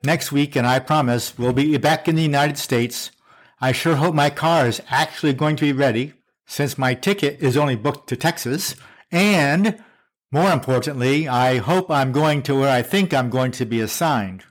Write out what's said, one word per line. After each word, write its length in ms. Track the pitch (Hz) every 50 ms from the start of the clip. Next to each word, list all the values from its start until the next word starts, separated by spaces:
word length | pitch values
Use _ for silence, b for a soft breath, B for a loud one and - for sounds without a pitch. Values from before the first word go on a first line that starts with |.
| -
Next 280 | 135 165 165 - -
week, 240 | 143 143 143 147 -
and 120 | 139 120
I 120 | 123 127 131
promise, 560 | 131 - 156 156 143 123 120 120 117 - -
we'll 160 | - 120 123
be 240 | 123 131 139 151 151
back 300 | 139 - 151 160 156 -
in 80 | - 160
the 60 | 160
United 380 | 160 156 143 143 143 151 143 147
States. 500 | - - 131 120 117 120 - - - - b b b b b b b b b b
I 120 | 131 131
sure 240 | 127 - - 165 165
hope 180 | 135 151 180 160
my 160 | 151 143 147
car 380 | 147 - 156 160 170 160 131
is 140 | 120 107 - -
actually 460 | - - 135 156 156 - - - 151 135
going 220 | 127 151 151 156
to 100 | - 156
be 80 | 143 139
ready, 400 | 131 143 131 110 113 127 147 - _ _ _ _ _ _
since 320 | _ - - 147 135 -
my 160 | - 135 127 127
ticket 480 | 127 - 190 202 202 - 143 139 -
is 160 | - 135 123
only 180 | 143 147 143 127
booked 320 | 110 104 143 - - _ -
to 60 | 131
Texas. 600 | 123 - 160 165 - - 120 131 165 - - - B B B B B B B
And, 720 | - 170 196 208 208 175 143 139 147 175 202 220 208 B B B B B B B B _ _ _
more 200 | - 143 175 196
importantly, 760 | 175 139 - - 131 123 - 147 143 127 120 131 143 151 160
I 300 | 143 123 123 127 131 127
hope 320 | 123 101 117 170 185 185 185
I'm 220 | 156 143 135 131
going 320 | 123 143 156 156 147 143 131
to 100 | - 139
where 160 | 135 135 139
I 140 | 131 123 120
think 320 | - - 196 196 175 -
I'm 160 | 139 123 123
going 200 | 110 131 127 127 120
to 120 | - 127
be 160 | 110 117 113
assigned. 640 | 110 107 - - 170 160 147 120 101 95 92 95 - _